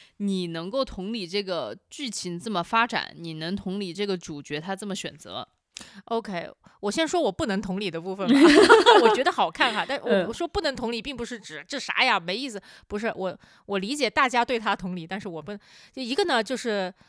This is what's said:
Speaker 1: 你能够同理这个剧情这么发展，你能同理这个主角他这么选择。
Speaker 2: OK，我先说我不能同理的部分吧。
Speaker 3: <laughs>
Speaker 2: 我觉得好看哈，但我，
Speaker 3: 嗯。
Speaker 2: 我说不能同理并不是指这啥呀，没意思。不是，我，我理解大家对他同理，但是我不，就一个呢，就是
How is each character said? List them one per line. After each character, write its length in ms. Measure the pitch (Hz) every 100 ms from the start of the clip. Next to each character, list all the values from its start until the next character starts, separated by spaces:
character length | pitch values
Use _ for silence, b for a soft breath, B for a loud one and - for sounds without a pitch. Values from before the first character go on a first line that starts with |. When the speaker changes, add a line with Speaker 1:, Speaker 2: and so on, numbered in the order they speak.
| B B
Speaker 1:
你 300 | 202 190 175
能 220 | 165 170
够 140 | 254
同 300 | 262 - 190
理 120 | 233 175
这 160 | 196
个 360 | 190 175 117 110 _
剧 200 | - 277
情 280 | 202 180 170
这 140 | 202
么 100 | 196
发 240 | 170 226 240
展， 280 | 185 - -
你 200 | 165 156
能 200 | 160 196
同 240 | 190 196
理 140 | 196
这 120 | 170 202
个 120 | 185
主 240 | - 147
角 180 | 139 143
他 160 | 165 190
这 100 | 208
么 80 |
选 220 | 190 - 151
择。 320 | - 95 - _ _ - B 202 B
Speaker 2:
OK， 440 | 233 226 180 - - _ b
我 100 | 202
先 160 | 208 320
说 160 | 359
我 80 | 269
不 140 | 180 240
能 140 | 196
同 180 | - 185
理 120 | 208
的 80 | 165
部 160 | 175 190
分 100 | 196
吧。 60 |
Speaker 3:
<laughs> 680 | 277 320 294 415 466 415 427
Speaker 2:
我 100 | 440
觉 80 | 415
得 80 | 302
好 200 | 359 180
看 220 | - 277
哈， 120 | 214 170
但 120 | 233
我， 100 | 226
Speaker 3:
嗯。 160 | 202 175
Speaker 2:
我 60 |
说 140 | 226 339
不 140 | 403
能 140 | 320 269
同 160 | 233
理 100 | 233
并 140 | 220 254
不 80 | 240
是 120 | 240
指 240 | - 151 151
这 100 | 277
啥 260 | - -
呀， 160 | 254 208
没 160 | 170 196
意 140 | 277
思。 120 | 208 B B B
不 100 | 208
是， 140 | 220 175
我， 220 | 185 - b b b
我 120 | 202
理 160 | 196 294
解 140 | 254
大 180 | - 269
家 160 | 240
对 140 | 233 240
他 160 | 220 302
同 200 | 190 180
理， 100 | 160
但 140 | 190
是 80 | 208
我 140 | 165
不， 100 | 147 202 B B B
就 100 | -
一 140 | 247 269
个 80 |
呢， 180 | 381 254
就 140 | 214 247
是 380 | 240 208 185 -